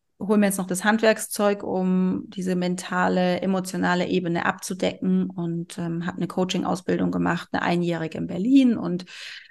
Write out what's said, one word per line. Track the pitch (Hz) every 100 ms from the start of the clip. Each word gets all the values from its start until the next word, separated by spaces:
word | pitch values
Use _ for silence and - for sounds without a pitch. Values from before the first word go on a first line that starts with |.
| _ _
hol | 196 208
mir | 196
jetzt | 190
noch | 185
das | 180
Handwerkszeug, | 214 220 220 214 - - 208 202
um | - 185 185 185 185 190 -
diese | 185 185
mentale, | 180 180 180 - 180 185 185 180 180
emotionale | 190 190 185 180 180 180 175
Ebene | 180 175 170
abzudecken | - 190 - 185 190 - 190 185 185
und, | 185 170 170 170 -
ähm, | 170 165 170
habe | -
eine | 170
Coaching-Ausbildung | 185 185 185 185 185 - 180 180
gemacht, | 175 175 170 -
eine | -
einjährige | 185 175 175 165 160 165
in | 165
Berlin | 175 233 277 254 214
und | 175 180 185 - - - -